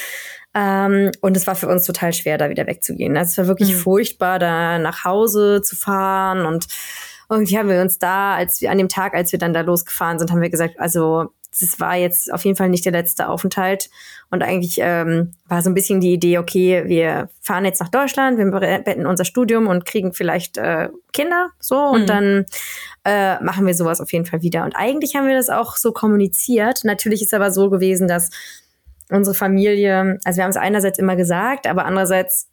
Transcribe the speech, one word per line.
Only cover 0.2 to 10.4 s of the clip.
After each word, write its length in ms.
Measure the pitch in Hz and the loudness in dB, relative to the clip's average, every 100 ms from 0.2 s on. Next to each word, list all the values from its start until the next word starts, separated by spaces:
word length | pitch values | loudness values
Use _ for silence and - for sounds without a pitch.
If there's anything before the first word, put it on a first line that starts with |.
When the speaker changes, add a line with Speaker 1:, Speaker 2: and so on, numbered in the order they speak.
| - - - | -16 -20 -6
Speaker 1:
Ähm, 560 | 208 196 196 196 196 196 - | -2 0 2 2 2 2 0
und 140 | 196 185 | 0 2
es 120 | 190 | 0
war 80 | 185 | -2
für 120 | 160 | 0
uns 160 | 180 175 | 2 0
total 280 | 175 170 | -2 -2
schwer, 240 | 170 156 151 | -2 -2 0
da 120 | 147 | -2
wieder 180 | - - | -2 -4
wegzugehen. 500 | - - - 175 160 | -6 -6 -4 -2 0
Also 120 | 175 | 0
es 60 | - | 0
war 80 | 185 | 0
wirklich 260 | 185 196 | 2 2
Speaker 2:
Mhm. 40 | 180 | 2
Speaker 1:
furchtbar, 580 | 185 196 233 - 180 185 | 2 2 0 -2 -2 0
da 380 | 175 165 170 170 | 0 0 0 -2
nach 260 | 156 - | -2 -4
Hause 580 | 180 202 226 208 202 202 | -2 0 2 4 4 2
zu 120 | - 170 | 0 -4
fahren 680 | 202 196 190 190 190 185 165 | -4 -2 0 0 0 0 -2
und 220 | 165 - - - - - - - | -4 -6 -12 -14 -14 -16 -18 -4
irgendwie 280 | 220 190 214 | 0 2 2
haben 120 | 202 | 2
wir 120 | 180 | 2
uns 180 | 185 - | 2 0
da, 360 | 180 190 196 180 | 0 0 0 0
als 260 | 180 - | -2 -2
wir, 100 | 240 | 0
an 60 | 196 | 2
dem 120 | 190 | 0
Tag, 240 | - 196 | -2 -2
als 180 | 175 175 | -2 -2
wir 80 | 170 | -2
dann 140 | 170 | 0
da 80 | 165 | 0
losgefahren 560 | 165 175 - - 170 165 | 0 -2 -2 -4 -2 -2
sind, 120 | 170 | 0
haben 100 | 170 | 0